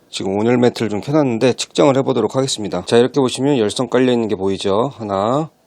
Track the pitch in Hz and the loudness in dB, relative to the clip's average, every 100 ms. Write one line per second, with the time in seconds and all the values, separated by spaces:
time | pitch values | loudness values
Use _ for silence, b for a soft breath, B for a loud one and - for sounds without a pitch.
0 | _ - 95 101 113 123 123 - 110 101 | _ -8 -4 0 2 4 2 2 -4 -4
1 | 110 156 139 113 123 - - - 151 131 | -2 0 0 2 0 0 -4 2 4 4
2 | 131 120 - 131 135 - 98 90 - 117 | 0 0 -2 -2 -4 -4 -6 -6 0 2
3 | 127 143 127 123 139 139 104 117 123 127 | 2 2 0 0 0 2 0 -2 -2 2
4 | 127 120 107 98 95 98 98 101 135 123 | 2 2 0 -2 -2 -2 0 0 -2 -6
5 | 104 98 107 139 165 _ | -6 -2 0 -2 -4 _